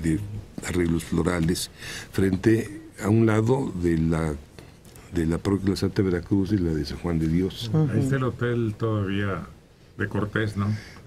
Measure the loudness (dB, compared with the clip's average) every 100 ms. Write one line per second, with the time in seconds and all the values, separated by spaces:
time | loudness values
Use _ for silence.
0 | 0 0 -2 -10 -12 -10 -4 0 2 0
1 | 0 0 2 2 0 0 -6 -10 -12 -12
2 | -6 0 2 4 4 4 0 -10 -16 -4
3 | 2 4 6 4 2 0 -2 -2 0 2
4 | 2 0 -2 -4 -10 -20 -20 -20 -20 -20
5 | -6 -2 0 0 0 0 0 0 0 2
6 | 2 0 0 0 2 2 2 0 -2 -4
7 | -2 0 2 2 0 -2 -2 0 2 2
8 | 0 0 0 -2 -2 0 -2 -2 -2 0
9 | 0 -2 -2 -4 -8 -16 -20 -20 -18 -6
10 | -4 -2 0 0 0 0 0 -2 -6 -12